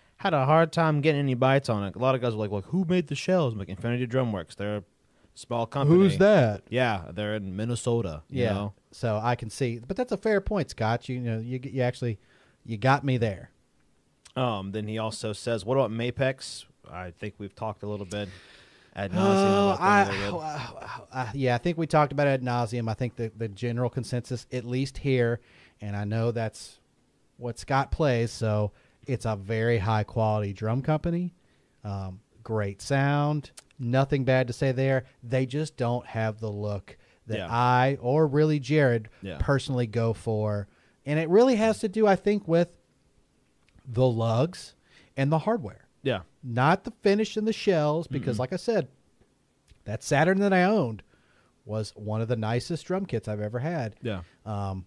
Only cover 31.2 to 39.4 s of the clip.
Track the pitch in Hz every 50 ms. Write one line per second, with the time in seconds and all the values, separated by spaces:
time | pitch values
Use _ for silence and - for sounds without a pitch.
31.2 | 180 175 - _ _ _ _ _ _ _ _ _ - 104 98 98 95 95 92 -
32.2 | _ _ _ _ - - 113 110 101 98 98 - - - 139 135 139 139 143 147
33.2 | 147 147 151 151 - - _ - - _ _ - 127 117 123 131 139 135 151 139
34.2 | 127 127 131 127 131 117 117 - 143 135 127 127 135 135 135 131 127 - _ _
35.2 | - 117 131 127 131 120 127 151 156 151 - - 127 117 120 123 120 - - 113
36.2 | 110 110 104 107 113 110 101 104 104 104 104 101 - - - _ - _ _ _
37.2 | _ 110 110 107 92 85 113 120 123 123 123 123 127 135 139 - 120 120 135 156
38.2 | 160 147 131 151 156 156 151 147 127 113 151 156 143 127 120 113 110 - - -
39.2 | - 95 85 69